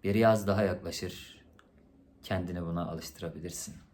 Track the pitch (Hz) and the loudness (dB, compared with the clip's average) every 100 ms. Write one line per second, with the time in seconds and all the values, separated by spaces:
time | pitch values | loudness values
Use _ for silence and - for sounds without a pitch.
0 | 98 101 113 110 101 98 101 90 87 - | 2 6 6 6 4 4 4 0 -6 -6
1 | 92 - - - - - _ _ _ - | -8 -10 -18 -20 -20 -20 _ _ _ -20
2 | - _ - 95 90 87 85 85 85 82 | -20 _ -4 -2 -2 -4 -2 -2 -2 -6
3 | - - 82 76 85 - - 78 - | -10 -10 -10 -8 -10 -8 -10 -12 -20